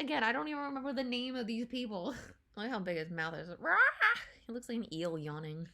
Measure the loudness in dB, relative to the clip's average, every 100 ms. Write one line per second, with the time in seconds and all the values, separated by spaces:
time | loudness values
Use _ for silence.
0 | 0 2 4 2 0 -2 -2 -2 -2 -2
1 | 0 0 -2 -2 -2 -2 -2 -4 -4 -2
2 | -4 -6 -10 -18 _ -8 -4 -2 -2 -2
3 | -2 -2 -4 -4 -8 -6 2 8 8 8
4 | 4 4 -2 -16 -8 -8 -4 -4 -2 -2
5 | -2 -2 -4 -6 -8 -8 -8